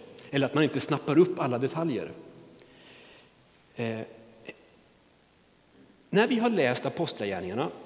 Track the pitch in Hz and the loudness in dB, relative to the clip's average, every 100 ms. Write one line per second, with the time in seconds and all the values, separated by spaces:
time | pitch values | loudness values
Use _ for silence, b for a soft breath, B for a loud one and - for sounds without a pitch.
0 | - B B 139 135 - 151 131 - 147 | -16 B B 0 2 4 2 2 -2 -2
1 | - 135 123 - 143 120 131 160 165 110 | 2 4 4 2 -2 0 -2 -2 -2 -4
2 | 80 - - - - - B B B B | -6 -12 -18 -20 -20 -20 B B B B
3 | B B B _ _ _ _ - 117 113 | B B B _ _ _ _ -6 -6 -6
4 | - - - - - - - - _ _ | -10 -16 -20 -20 -20 -20 -20 -20 _ _
5 | _ _ _ _ _ _ _ - - - | _ _ _ _ _ _ _ -20 -20 -20
6 | _ 185 240 233 240 208 127 120 139 - | _ 2 4 4 2 4 2 2 -2 -2
7 | 165 - 101 95 90 107 165 - | -4 -2 -4 -4 -4 -4 -4 -6